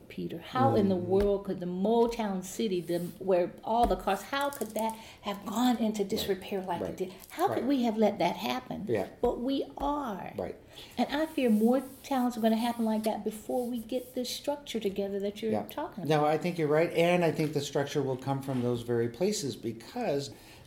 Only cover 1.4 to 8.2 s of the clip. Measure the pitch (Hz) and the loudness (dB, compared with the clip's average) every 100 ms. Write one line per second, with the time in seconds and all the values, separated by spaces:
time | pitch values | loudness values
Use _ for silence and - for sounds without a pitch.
1.4 | 190 - 175 180 208 233 233 226 208 185 | -2 -6 -4 0 4 4 4 2 -4 -4
2.4 | 180 - 226 180 165 175 175 - 190 175 | -6 -4 -2 -2 -2 -2 -4 -4 2 4
3.4 | 175 - - 233 240 185 - 202 - 277 | 2 -2 -2 2 2 2 0 -2 -2 -2
4.4 | 285 - 214 214 220 - - - 208 190 | -2 -4 -6 -2 -4 -4 -12 -10 -8 -8
5.4 | 202 208 254 226 220 214 196 220 196 190 | -4 2 2 4 2 0 0 -2 -2 -4
6.4 | - 196 185 170 180 170 185 - - - | -4 -6 -4 -4 -4 -4 -8 -8 -12 -2
7.4 | 370 - 240 277 233 214 208 - | 0 0 0 2 2 4 4 4